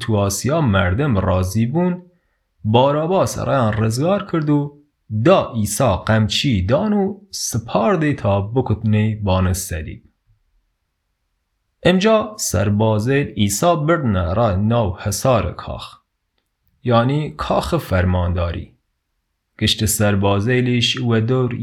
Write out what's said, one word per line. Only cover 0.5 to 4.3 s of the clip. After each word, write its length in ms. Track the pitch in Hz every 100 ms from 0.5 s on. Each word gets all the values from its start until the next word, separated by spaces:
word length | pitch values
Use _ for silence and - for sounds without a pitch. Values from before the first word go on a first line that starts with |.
| 165
مەردم 520 | 139 98 95 98 147 98 92
ڕازی 400 | 92 92 110 117
بوون، 300 | 160 180 180 - _ _ _ _ _ 107
باراباس 680 | 117 139 147 160 190 135 104 104
ڕایان 260 | 135 110 101
ڕزگار 420 | 110 120 160 202
کرد 220 | 202